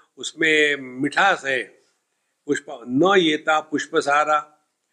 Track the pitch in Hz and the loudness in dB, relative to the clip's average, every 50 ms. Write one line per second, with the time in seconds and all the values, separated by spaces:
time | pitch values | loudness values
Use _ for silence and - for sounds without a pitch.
0 | _ _ _ - 123 - - 151 160 160 156 151 151 147 143 139 131 127 123 127 | _ _ _ -14 -14 -12 -6 -2 0 2 2 2 2 2 0 -2 -6 -10 -8 -6
1 | 135 143 - 156 185 196 175 135 135 135 135 123 107 - - _ _ _ _ _ | -6 -4 0 2 2 2 2 0 -2 -4 -4 -4 -6 -8 -14 _ _ _ _ _
2 | _ _ _ _ _ _ _ _ _ 147 143 - - - 143 120 117 123 123 135 | _ _ _ _ _ _ _ _ _ -4 -4 -4 -4 -8 -16 -14 -8 -2 0 2
3 | 165 190 202 196 170 156 151 151 - 156 143 151 151 - 151 139 - - 160 160 | 4 4 4 4 4 2 0 -2 0 0 0 0 -2 -2 -4 -6 -6 -4 -2 -2
4 | 135 139 143 147 151 151 151 151 143 - _ _ _ _ _ _ _ _ | 0 2 2 2 2 2 0 0 -2 -6 _ _ _ _ _ _ _ _